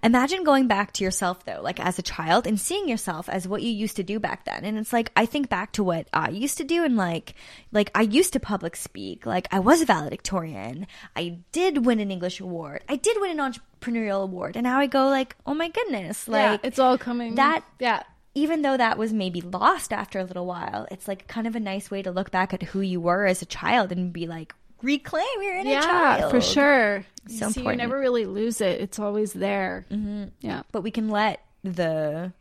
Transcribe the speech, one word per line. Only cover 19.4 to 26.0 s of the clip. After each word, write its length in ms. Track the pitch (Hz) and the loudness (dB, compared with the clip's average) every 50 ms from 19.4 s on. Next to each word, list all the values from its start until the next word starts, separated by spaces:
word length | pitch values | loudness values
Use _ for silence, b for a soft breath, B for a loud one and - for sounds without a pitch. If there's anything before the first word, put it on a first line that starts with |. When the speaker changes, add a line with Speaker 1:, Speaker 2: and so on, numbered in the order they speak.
Speaker 1:
lost 500 | 170 180 180 185 214 269 381 320 - - | -8 -6 -4 2 4 4 4 4 0 -4
after 280 | 226 202 208 - - 196 | -4 -4 -4 -6 -6 -6
a 40 | 185 | -6
little 220 | 180 185 180 180 | -6 -6 -6 -6
while, 400 | 180 180 175 170 - - - - - | -6 -6 -6 -6 -6 -6 -6 -6 -8
it's, 160 | 190 185 - - | -12 -12 -8 -8
like, 200 | 196 185 - - | -8 -8 -10 -10
kind 200 | - 226 220 233 | -6 -4 -4 -4
of 80 | 220 | -4
a 40 | 240 | -4
nice 300 | 220 202 190 202 202 - | -4 -4 -4 -6 -6 -6
way 140 | 202 196 190 | -6 -6 -4
to 80 | 190 | -4
look 180 | 175 185 196 - | -2 -2 -4 0
back 240 | - 185 185 190 - | 0 0 0 2 0
at 80 | 185 | -4
who 200 | - - - 196 | -4 -2 -2 -2
you 200 | 196 190 180 180 | 0 0 -2 0
were 240 | 170 175 175 190 208 | 2 2 2 4 4
as 160 | 190 185 190 | 2 2 2
a 60 | - - | -2 -10
child 440 | - - - 160 226 247 208 185 | -10 -4 0 2 4 4 2 2
and 220 | 180 175 180 180 170 | 0 -2 -2 -4 -4
be 140 | 175 170 165 | -6 -8 -6
like, 260 | 170 165 160 _ - _ _ - - _ - | -8 -10 -12 _ -18 _ _ -20 -20 _ -2
"Reclaim 420 | 254 285 285 - - - 311 370 494 539 427 | 0 0 0 -2 -4 -2 -2 -2 -2 -2 -4
your 140 | 392 403 370 | -4 -4 -4
inner 160 | 359 392 262 | -2 0 0
Speaker 2:
Yeah, 100 | 277 277 | 2 2
Speaker 1:
child." 480 | 302 339 349 359 | 2 4 4 6